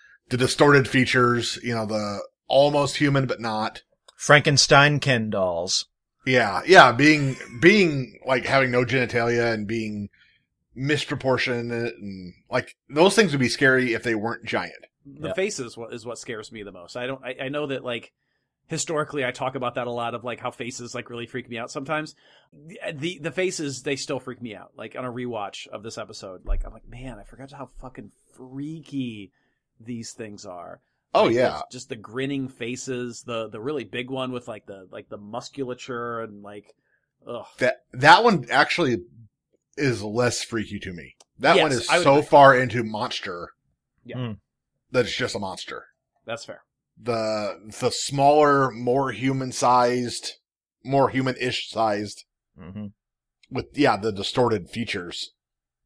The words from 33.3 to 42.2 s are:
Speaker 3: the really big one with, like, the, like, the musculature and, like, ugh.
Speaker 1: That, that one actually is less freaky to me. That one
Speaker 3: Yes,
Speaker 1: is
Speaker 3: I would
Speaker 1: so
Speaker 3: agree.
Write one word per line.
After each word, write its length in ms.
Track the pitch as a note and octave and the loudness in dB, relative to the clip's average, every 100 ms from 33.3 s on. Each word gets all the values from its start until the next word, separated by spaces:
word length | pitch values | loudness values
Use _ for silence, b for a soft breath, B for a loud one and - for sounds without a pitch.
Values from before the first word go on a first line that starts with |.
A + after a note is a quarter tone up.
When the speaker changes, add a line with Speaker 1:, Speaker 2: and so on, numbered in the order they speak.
| A#2 A2 | -8 -8
Speaker 3:
the 120 | A2 | -8
really 220 | A#2+ D3+ | -8 -6
big 260 | G#2+ A#2+ B2 | -6 -8 -6
one 200 | C3 B2+ | -6 -6
with, 160 | B2 B2 | -6 -10
like, 200 | A2 - | -14 -14
the, 200 | G2 F#2 | -18 -16
like, 160 | G#2+ - | -18 -16
the 100 | G#2+ | -16
musculature 1000 | G#2 A#2 B2+ C3+ B2+ B2 - A#2+ A#2+ A#2 | -12 -12 -10 -8 -8 -8 -10 -8 -8 -8
and, 220 | A2+ G2+ | -10 -14
like, 300 | G2+ G#2 - _ _ _ _ _ - | -18 -18 -20 _ _ _ _ _ -14
ugh. 200 | A#2 - - | -14 -14 -4
Speaker 1:
That, 200 | B2+ - _ | -2 -2 _
that 300 | B2+ C#3+ F#3 | 2 6 8
one 240 | A#3 F3 A#2+ | 6 2 2
actually 480 | B2+ D3+ - D3 A#2 - A#2 A2+ _ _ _ _ - | 2 2 2 0 0 -4 -20 -20 _ _ _ _ -4
is 260 | C#3+ A2 | -2 -2
less 400 | G#2 A2 B2 - | -4 -2 0 -2
freaky 340 | - A2+ G#2 G2 | -4 -6 -6 -8
to 120 | F#2+ | -12
me. 240 | F2 - _ _ - | -14 -16 _ _ -2
That 160 | C#3 F#3 | 4 4
one 120 | D#3+ | 4
Speaker 3:
Yes, 80 | B2 | 0
Speaker 1:
is 60 | - | 0
Speaker 3:
I 80 | E3 | 2
would 60 | |
Speaker 1:
so 80 | D#3 | 6
Speaker 3:
agree. 80 | C#3+ | 4